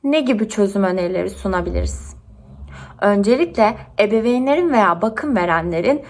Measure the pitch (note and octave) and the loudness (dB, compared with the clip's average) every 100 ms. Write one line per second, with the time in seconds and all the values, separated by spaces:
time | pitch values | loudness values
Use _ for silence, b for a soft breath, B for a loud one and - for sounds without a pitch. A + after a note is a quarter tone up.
0 | C#4 D#4 C4 A3 G#3+ - G3 G3+ F#3+ F#3 | 0 0 0 0 -2 0 0 2 0 0
1 | F3 F3+ F#3 - G3 F#3 E3+ E3+ - - | -2 -2 -4 -6 -4 -4 -2 -4 -4 -8
2 | - - - - - - - B B - | -14 -20 -20 -20 -20 -20 -18 B B -2
3 | G3+ G3+ G3+ C4 E4+ - G#3+ A3+ B - | 0 2 2 2 0 2 2 0 B -2
4 | G#3 A3 A3+ B3 C4 D4+ F4 B3 G3 E3+ | 2 2 2 0 2 2 2 4 4 2
5 | A3 A3 D4+ A3+ F3 E3 E3 E3 G3+ D4 | -2 -2 -2 0 2 0 0 -2 0 0
6 | B | B